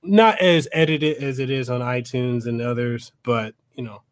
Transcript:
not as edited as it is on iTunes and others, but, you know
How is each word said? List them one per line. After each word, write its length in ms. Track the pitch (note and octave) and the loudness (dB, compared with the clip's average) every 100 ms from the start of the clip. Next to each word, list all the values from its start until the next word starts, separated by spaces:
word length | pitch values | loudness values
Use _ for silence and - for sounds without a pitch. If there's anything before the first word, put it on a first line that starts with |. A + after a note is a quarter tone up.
not 380 | F3+ G3+ A3+ G#3 | 4 6 6 6
as 260 | F#3 E3 C#3 | 4 4 2
edited 500 | D#3+ D#3+ D#3 D3+ D3+ | 0 2 2 0 -2
as 160 | C#3 C3 | -6 -4
it 100 | C3 | -4
is 200 | C3+ B2 | -4 -4
on 100 | B2 | -4
iTunes 640 | B2 B2 A#2+ B2+ B2 B2 A#2 | -4 -4 -4 -4 -2 -2 -4
and 160 | A#2 | -4
others, 500 | A#2+ A#2+ A#2+ A#2 - _ | -4 -4 -4 -6 -10 _
but, 300 | - A#2 A2 - _ - | -2 -2 -2 -12 _ -14
you 80 | |
know 180 | A#2 G#2 _ | -14 -14 _